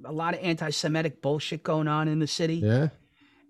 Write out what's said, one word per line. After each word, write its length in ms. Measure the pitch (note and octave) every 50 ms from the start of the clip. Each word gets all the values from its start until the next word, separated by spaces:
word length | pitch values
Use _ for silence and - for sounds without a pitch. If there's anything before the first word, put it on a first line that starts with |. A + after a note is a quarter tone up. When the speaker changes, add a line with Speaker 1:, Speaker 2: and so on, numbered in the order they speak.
| -
Speaker 1:
a 80 | B2+ D#3
lot 200 | D#3 E3 E3+ F3
of 60 | -
anti-Semitic 800 | - F3+ E3 D#3 E3+ D3+ D3 - - D#3 D3+ D#3+ D#3+ D#3+ - -
bullshit 420 | - C#3 D3 D3+ - - F3 D#3 -
going 260 | - D#3+ D#3 D#3 D3+
on 180 | D3+ D3+ D#3 D#3
in 120 | D3+ D#3+
the 80 | D#3 C#3+
city. 280 | - - F3 D#3+ E3
Speaker 2:
Yeah. 340 | E3+ G#2+ G#2+ A2+ B2+ D#3 D#3 - - _ _ _ _ _ _ _ _ _ _